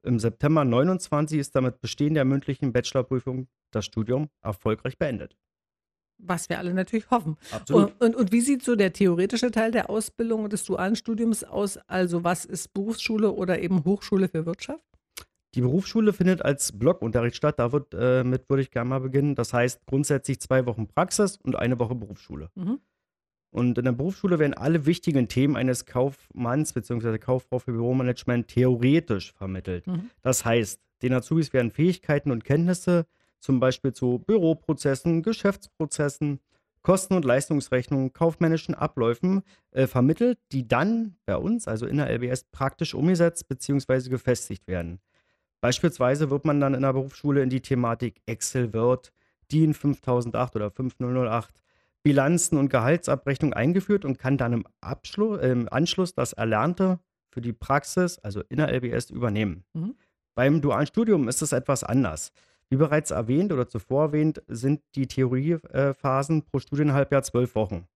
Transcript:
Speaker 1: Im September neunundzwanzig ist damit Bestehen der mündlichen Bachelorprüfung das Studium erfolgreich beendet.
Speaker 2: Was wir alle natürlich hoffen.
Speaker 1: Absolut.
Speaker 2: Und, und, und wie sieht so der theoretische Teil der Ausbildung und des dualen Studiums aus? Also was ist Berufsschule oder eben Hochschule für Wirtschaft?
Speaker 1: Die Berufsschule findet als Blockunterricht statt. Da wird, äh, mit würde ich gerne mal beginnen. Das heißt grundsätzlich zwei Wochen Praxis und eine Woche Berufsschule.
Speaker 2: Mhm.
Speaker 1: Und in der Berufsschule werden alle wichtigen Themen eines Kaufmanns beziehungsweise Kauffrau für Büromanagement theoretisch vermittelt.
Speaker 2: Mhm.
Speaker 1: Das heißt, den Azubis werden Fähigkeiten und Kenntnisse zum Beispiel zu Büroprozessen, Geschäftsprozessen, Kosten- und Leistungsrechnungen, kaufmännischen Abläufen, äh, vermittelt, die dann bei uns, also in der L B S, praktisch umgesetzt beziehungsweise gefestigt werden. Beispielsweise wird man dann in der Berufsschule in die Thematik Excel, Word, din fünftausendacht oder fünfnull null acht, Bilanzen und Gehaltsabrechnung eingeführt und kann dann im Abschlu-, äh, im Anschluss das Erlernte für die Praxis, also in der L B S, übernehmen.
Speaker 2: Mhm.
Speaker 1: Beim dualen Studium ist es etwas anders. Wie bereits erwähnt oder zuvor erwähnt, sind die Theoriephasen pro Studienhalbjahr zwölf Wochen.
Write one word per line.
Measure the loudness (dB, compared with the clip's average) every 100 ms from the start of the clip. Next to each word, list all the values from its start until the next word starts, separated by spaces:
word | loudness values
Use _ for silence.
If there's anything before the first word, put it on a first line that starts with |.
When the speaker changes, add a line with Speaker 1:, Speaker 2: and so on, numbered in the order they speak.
Speaker 1:
Im | 0 0
September | 0 -2 2 2
neunundzwanzig | 4 2 2 0 -2 -2 0 -2
ist | -2
damit | 0 -2 -4
Bestehen | -10 -2 0
der | 2
mündlichen | 2 0 -2 -4 -2
Bachelorprüfung | -2 -2 -4 -2 -4 -4 -8 -10 _ _
das | -6
Studium | -6 -6 -2 -2 -2 _
erfolgreich | -10 -4 -4 -2 -4 -4
beendet. | -4 -4 -10 _ _ _ _ _ _ _ _ _
Speaker 2:
Was | -6 -6 -4
wir | -6
alle | -4
natürlich | -4 -2 -4 0
hoffen. | -2 -2 -8 -10
Speaker 1:
Absolut. | -12 2 4 4
Speaker 2:
Und, | 4
und, | 0 2
und | 2
wie | 2
sieht | 2 0
so | 0 2
der | 0
theoretische | 2 2 2 0 0 -2
Teil | 0 0
der | -2 -2
Ausbildung | -4 -6 -6 -4 -2
und | -2
des | -6
dualen | -4 -4 0
Studiums | -2 -2 -2 0 0
aus? | -4 -4 -4 -6 _
Also | -2 0 0
was | 0 -2
ist | -4 -10 -8
Berufsschule | -6 -6 -4 -2 0 0
oder | 0 -2 -2
eben | 0 0
Hochschule | 2 -2 0 0 0
für | -2
Wirtschaft? | -6 -8 -10 -12 _ _ _ -20 -20 _ _
Speaker 1:
Die | 0
Berufsschule | 2 2 0 2 2
findet | 4 2 2
als | 0 -2 -4 0
Blockunterricht | 0 2 0 0 0 0
statt. | -2 0
Da | 0
wird, | 0 -4
äh, | -2 2 2
mit | 2 -2 0
würde | 0
ich | 0
gerne | -4 -4
mal | -4
beginnen. | 0 0 0
Das | 0 -2
heißt | 2 0 -2 -4
grundsätzlich | -2 2 0 -2 -6
zwei | 0 2 2
Wochen | -4 -4
Praxis | -2 -2 2 0 0
und | -4 -2
eine | 0 0
Woche | -2
Berufsschule. | -4 -8 -16 -14 -14 -14
Speaker 2:
Mhm. | -10 -6 -6 _ _ _ _ _ _ _
Speaker 1:
Und | -2 0 0
in | -2
der |
Berufsschule | -2 -4 -2 0 2
werden | 2
alle | 0 0 0
wichtigen | 2 0 0 0 2
Themen | 2 2 2
eines | 0 -2 -4
Kaufmanns | -2 -2 -2 _ -6 -2 0 -2
beziehungsweise | -4 -6 -4 -2 -4
Kauffrau | -2 -2 -2 -6
für | -4
Büromanagement | -4 0 0 0 -2 -2 -2 0
theoretisch | 2 4 4 4 2 2 -4 -4
vermittelt. | _ -10 -8 -6 -8 -6
Speaker 2:
Mhm. | -6 -8 _
Speaker 1:
Das | -2 0
heißt, | 2 2 0 -6 _ _
den | -2
Azubis | -2 0 -2 2
werden | 0 0
Fähigkeiten | 2 0 0 -2 -2 0
und | -4
Kenntnisse | 0 0 2 0 2 0 0 _ _ _
zum | 0 2
Beispiel | 2 2 -4
zu | -2 -2 -2
Büroprozessen, | 0 2 2 0 -2 -2 0 0 0 0
Geschäftsprozessen, | 0 0 0 -2 -10 _ -6 -2 -4 -2 -4 -4 _ _ _ _
Kosten- | 2 2 2
und | 0
Leistungsrechnungen, | 4 2 2 -2 0 -2 0 -2 -2
kaufmännischen | 0 0 2 2 2 -2
Abläufen, | -4 -4 0 0 2 0 0 -2 _ _
äh, | 0 0
vermittelt, | 4 2 4 0 0 _
die | -6 0
dann | 0 2 0 -4 -8
bei | -4 -2
uns, | 0 -2 -2
also | -6 -2
in | -2
der | 0
L | -2
B | -2
S, | -6
praktisch | _ -4 -4 -4 -6
umgesetzt | 0 0 4 2 0 -10
beziehungsweise | -10 -2 -2 0 -2 0
gefestigt | -4 0 -2 -2 -12 -6
werden. | -6 -6 -10 _ _ _ _ _ _
Beispielsweise | -2 2 0 2 0 2 0
wird | 0
man | 2 2
dann | 2
in | 2
der | 0
Berufsschule | 0 -4 -4 0 2
in | 2
die | -2
Thematik | -2 0 0 -2 -6 -8 -10
Excel, | -8 -4 -2 -2
Word, | 0 2 2 -2 _ _ _ _
din | 2 2
fünftausendacht | 2 -2 -2 0 -2 0 -2 -2
oder | -2 -6
fünfnull | -4 -8 -4 -4
null | -2 0
acht, | -2 -4 _ _ _ _ _
Bilanzen | 2 4 4 2 2 2
und | 2
Gehaltsabrechnung | 2 2 0 0 -2 -2 -2 0
eingeführt | 0 2 0 0 -2
und | 0 -4
kann | 0 0
dann | 0
im | -2 -4 _
Abschlu-, | -12 -12 -10 -2 -2 0
äh, | 0
im | 0 0
Anschluss | -2 -2 0 -4
das | -2 -6
Erlernte | -2 0 2 0 0 0 0 _ _ _
für | -10
die | -8
Praxis, | -8 -2 -2 0 -2 -2 -2
also | -10 -10 -6
in | -2
der | 0
L | 0
B | -2
S, | -4 -6
übernehmen. | -4 -2 0 -2 -4 -10
Speaker 2:
Mhm. | -8 -8 -10 _ _ _
Speaker 1:
Beim | 0 2 4
dualen | 2 0 0
Studium | 0 2 2 2
ist | -2
es | -2
etwas | -2 0 -2
anders. | 0 0 0 -4 -12 _ _ _ _
Wie | 0
bereits | 2 2 0
erwähnt | -4 0 0 0
oder | 0 -2
zuvor | -6 -2 0
erwähnt, | 2 2 0 -2 _
sind | -4 -2 -2 _
die | -6 -4
Theoriephasen | 0 0 0 0 -2 -2 -2 -2 0 0 0 2 0
pro | 0 -6
Studienhalbjahr | -4 0 2 2 4 2
zwölf | 2 0 0 0
Wochen. | -2 -4 -12